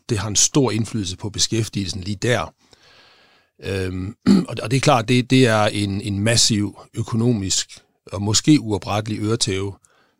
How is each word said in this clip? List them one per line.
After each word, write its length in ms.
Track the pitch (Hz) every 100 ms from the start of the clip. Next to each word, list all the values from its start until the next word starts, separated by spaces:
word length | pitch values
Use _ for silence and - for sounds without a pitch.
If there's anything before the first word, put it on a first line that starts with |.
| -
det 100 | 104
har 100 | 107
en 80 | 98
stor 340 | - 156 123
indflydelse 460 | 107 110 113 92 92
på 140 | 104
beskæftigelsen 680 | 95 - 110 110 104 92 98
lige 160 | 90 101
der. 320 | 117 113 - - _ _ _ _ _ _ _ _ _ _
Øhm, 500 | 95 98 92 92 92 - -
<clears throat> 220 | 196 -
og, 60 | -
og 80 | 104
det 60 | 131
er 40 |
klart, 280 | 147 127 107
det, 220 | 127 123
det 160 | 131 123
er 180 | 110 107
en, 340 | 104 101 98
en 180 | 104 98
massiv 600 | 107 117 - 107 101 - -
økonomisk 840 | - - 113 120 113 95 - - - _ _ -
og 100 | 98
måske 380 | 101 104 - 151
uoprettelig 600 | 110 98 98 104 110 104
øretæve, 520 | 104 117 - 92 101 98 _ _ _